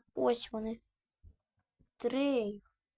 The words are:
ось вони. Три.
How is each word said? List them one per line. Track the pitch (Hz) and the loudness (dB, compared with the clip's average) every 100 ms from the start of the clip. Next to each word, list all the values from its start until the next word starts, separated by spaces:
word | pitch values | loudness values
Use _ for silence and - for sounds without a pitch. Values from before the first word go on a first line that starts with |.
| _ | _
ось | 240 247 233 - | 0 2 2 -2
вони. | 220 220 233 _ _ _ _ - - _ _ _ _ _ _ | -6 -6 -8 _ _ _ _ -20 -20 _ _ _ _ _ _
Три. | 240 254 285 262 208 208 _ _ _ | -2 2 2 2 0 -6 _ _ _